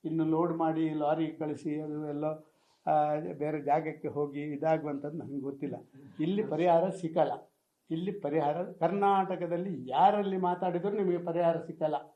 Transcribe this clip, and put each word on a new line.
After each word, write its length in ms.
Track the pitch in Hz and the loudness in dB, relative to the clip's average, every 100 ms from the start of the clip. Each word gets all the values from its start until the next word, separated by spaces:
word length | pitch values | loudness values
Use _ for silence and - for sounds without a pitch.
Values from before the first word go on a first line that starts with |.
ಇನ್ನು 220 | 165 160 160 | -2 0 2
ಲೋಡ್ 320 | 160 170 165 | 4 2 2
ಮಾಡಿ 320 | 160 160 160 | 0 2 0
ಲಾರಿಗೆ 420 | 156 147 160 160 | 0 0 2 0
ಕಳಿಸಿ, 500 | 160 151 147 147 151 | -2 -6 -4 -4 -4
ಅದು 280 | 151 151 151 | -4 -6 -6
ಎಲ್ಲ, 160 | 147 156 156 - _ _ _ - | -4 -4 -4 -12 _ _ _ 2
ಆ, 280 | 156 151 151 165 | 2 4 0 -4
ಬೇರೆ 280 | 139 151 156 | -4 -4 -2
ಜಾಗಕ್ಕೆ 460 | 139 151 156 156 151 | 0 0 0 -6 -6
ಹೋಗಿ 340 | 139 147 143 | -4 -4 -4
ಇದಾಗುವಂಥದ್ದು 760 | 147 147 160 160 147 139 147 160 | -6 -2 0 0 0 -6 -6 -8
ನನಗೆ 240 | - 139 | -8 -6
ಗೊತ್ತಿಲ್ಲ. 340 | 131 139 143 - - - - - | -6 -6 -8 -8 -14 -20 -20 -4
ಇಲ್ಲಿ 240 | 156 202 | 0 0
ಪರಿಹಾರ 460 | - 156 175 165 180 | 0 2 6 6 4
ಸಿಕ್ಕಲ್ಲ. 640 | 175 165 165 151 120 - _ _ _ _ | -2 -2 2 2 0 -10 _ _ _ _
ಇಲ್ಲಿ 200 | 165 185 | -4 -4
ಪರಿಹಾರ, 520 | 202 147 156 147 156 | -4 -2 0 0 -2
ಕರ್ನಾಟಕದಲ್ಲಿ 1300 | 185 - 165 202 196 196 190 175 170 175 190 147 127 | -6 -2 0 2 4 4 2 -2 -2 -2 -4 -6 -2
ಯಾರಲ್ಲಿ 480 | 135 190 208 196 190 | 6 6 6 0 0
ಮಾತಾಡಿದರೂ 540 | 175 180 185 175 190 | 0 0 0 0 -2
ನಿಮಗೆ 340 | 214 185 175 175 | 0 0 0 -2
ಪರಿಹಾರ 320 | 165 170 165 | 2 2 2
ಸಿಕ್ಕಲ್ಲ. 380 | 165 - 156 147 - | -4 -2 0 -2 -6